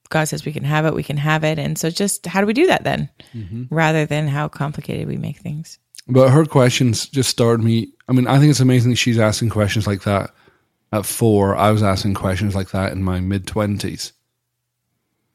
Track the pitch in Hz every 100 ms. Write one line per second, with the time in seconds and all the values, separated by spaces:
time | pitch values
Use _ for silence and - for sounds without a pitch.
0 | - 156 156 151 151 147 135 151 160 -
1 | - 147 151 156 156 156 147 160 160 165
2 | 202 - 175 185 208 226 359 196 - 69
3 | 147 _ - 117 95 113 127 156 160 160
4 | 151 147 151 143 151 - 143 147 - -
5 | - - - 147 170 151 165 - _ -
6 | - 127 131 143 156 147 127 - 127 107
7 | - 139 123 - 117 117 113 113 - _
8 | - 127 127 139 147 127 131 127 117 117
9 | - 117 107 104 117 104 101 110 104 101
10 | - 101 92 _ _ _ _ _ _ 107
11 | 98 - 117 104 98 98 101 107 104 95
12 | 104 95 98 90 104 98 95 98 95 95
13 | 95 90 92 98 92 110 104 101 95 -
14 | - _ _ _ _ _ _ _ _ _
15 | _ _ _